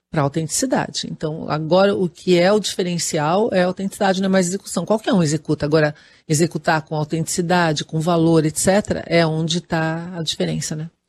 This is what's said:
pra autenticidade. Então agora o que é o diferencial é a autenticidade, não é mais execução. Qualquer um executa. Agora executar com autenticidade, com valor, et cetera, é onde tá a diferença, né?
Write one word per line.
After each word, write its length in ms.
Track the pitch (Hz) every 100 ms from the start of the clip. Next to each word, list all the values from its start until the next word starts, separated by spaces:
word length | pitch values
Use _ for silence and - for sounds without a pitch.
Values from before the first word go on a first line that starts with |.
| _
pra 120 | 156
autenticidade. 840 | 139 160 160 - 262 262 - - -
Então 360 | 165 156 160 -
agora 440 | 151 156 180 202
o 140 | 208 180
que 300 | - 185 170
é 120 | 180
o 80 | 214
diferencial 920 | 196 - 180 175 - 165 147 185 233
é 120 | 190
a 40 | 180
autenticidade, 540 | 185 196 - 196 185
não 60 | 196
é 40 |
mais 160 | 190 175
execução. 380 | 196 - 190 170
Qualquer 280 | 220 -
um 80 | 208
executa. 460 | 156 156 - 147 147
Agora 260 | 156 151 - - _ -
executar 540 | 151 165 165 - 160
com 140 | - 156
autenticidade, 920 | 151 165 160 - 170 180 170 147 -
com 140 | 160
valor, 440 | 156 170 160 165
et 140 | 156 151
cetera, 460 | 190 196 - 165 -
é 180 | 170
onde 380 | 160 160 165 170
tá 520 | - 165 160 165 175 180
a 80 |
diferença, 520 | 160 - 180 156 - 156
né? 140 | 165 -